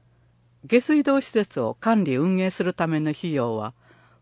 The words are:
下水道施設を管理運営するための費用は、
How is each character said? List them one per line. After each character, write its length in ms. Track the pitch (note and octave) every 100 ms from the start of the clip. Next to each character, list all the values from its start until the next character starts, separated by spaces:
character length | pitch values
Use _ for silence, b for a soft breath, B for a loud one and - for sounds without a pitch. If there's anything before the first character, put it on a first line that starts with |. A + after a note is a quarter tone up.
| _ _ _ _ _ _
下 160 | C3+ A#3+
水 220 | B3 D4+
道 180 | C#4+ C#4
施 100 | -
設 300 | A3 G#3 -
を 160 | A2+ A#2+
管 260 | A3+ A3+
理 120 | E3 B2+
運 240 | E3+ F#3
営 100 | F#3
す 140 | -
る 100 | F3+
た 120 | - E3
め 140 | D#3
の 100 | D#3
費 240 | D3+ F3
用 220 | D3 A#2+ A2
は、 180 | G#2+ - b b b b